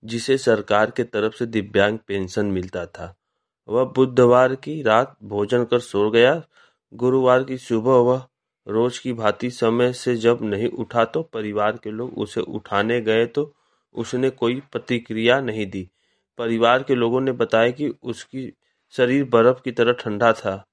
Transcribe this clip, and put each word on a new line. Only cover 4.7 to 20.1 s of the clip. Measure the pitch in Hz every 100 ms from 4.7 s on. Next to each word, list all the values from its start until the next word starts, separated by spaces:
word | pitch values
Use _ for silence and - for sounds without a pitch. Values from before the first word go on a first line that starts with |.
| 156
रात | 127 107 135 _
भोजन | 104 101 104 123
कर | 117 120
सो | 120 101 107
गया। | 113 123 160 160 _ _ _ _
गुरुवार | 117 123 131 127 127
की | 135 131
सुबह | - 113 113
वह | 131 120 127 131 _ _ _ -
रोज | 107 120 123
की | 127
भांति | 117 110 104 123
समय | 120 113 117 123
से | 123 - 120
जब | 113 117
नहीं | 110 101 120
उठा, | 123 110 120
तो | 113 156
परिवार | 160 113 107 104 104 98
के | 107
लोग | 107 127 -
उसे | 107 -
उठाने | - 110 - 101 107 120
गए, | 110 110 117
तो | 143 147 _ _ _ _
उसने | - 113 127 131
कोई | 131 120 127
प्रतिक्रिया | 139 120 - 123 117 110 113 131
नहीं | 131 110 101
दी। | 98 92 _ _ _ _ _
परिवार | 117 117 117 127
के | 135
लोगों | 127 117 123
ने | 135
बताया | 123 113 113 117
कि | 127 147
उसकी | - - 113 - 135 127 - _ _ _
शरीर | - 123 135
बर्फ | 135 117 117 127
की | -
तरह | 117 117
ठंडा | 120 117